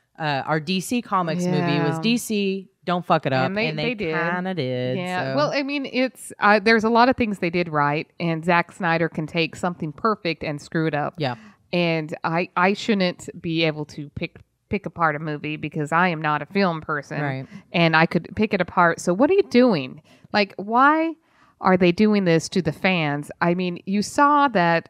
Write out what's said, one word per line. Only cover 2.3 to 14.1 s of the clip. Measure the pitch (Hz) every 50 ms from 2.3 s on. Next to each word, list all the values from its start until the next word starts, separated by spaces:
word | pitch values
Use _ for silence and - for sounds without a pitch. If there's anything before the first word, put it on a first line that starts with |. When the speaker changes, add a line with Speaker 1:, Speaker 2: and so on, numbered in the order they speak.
| 220 202 202 190 190 196 185 - _ _ _
Speaker 1:
don't | 180 175 180 165
fuck | - 170 151 -
it | 143 131
up," | 131 135
Speaker 2:
And | 180 190
they, | 208 226 240
Speaker 1:
and | -
they | 151 151 233
Speaker 2:
they | 247
did. | 208 196 160 156 160 170 170 180
Speaker 1:
kinda | 180 180 190 185
did, | 165 131 127 127 123 127 127 -
Speaker 2:
Yeah. | 185 180 180 180 180 147 135 -
Speaker 1:
so. |
Speaker 2:
Well, | 277 302 262
I | - - 277
mean, | 269 285 285 269 -
it's, | - 254 262 247 - - - - - -
uh, | - 202 208 214
there's | 190 226 226 220 214
a | 220
lot | 233 226 240 262
of | 254
things | - 240 214 202 -
they | 185 170
did | 170 175 175 170
right, | 151 147 143 147 147 160 - - _ -
and | 175 165 165 160 160
Zack | 180 175 170 - -
Snyder | - - 196 165 165 165 165 156
can | - 156 156
take | 147 - 170 160 151 -
something | - - 175 175 - 165 151
perfect | - - - 220 208 - - 170 160 - -
and | 165 147 147
screw | - - - 165 160
it | 160 147
up. | 143 147 143 -
Speaker 1:
Yeah. | - 147 127 123 113 - - _ _ _ _ -
Speaker 2:
And | 175 175 170 165 160 156 156 165 - -
I, | 165 165 170 185 - _
I | 180 180 196 208
shouldn't | - - - 214 196 185 180 - - - - - 165
be | - 170 160 165 165
able | 156 151 151 147
to | - - 165 143 143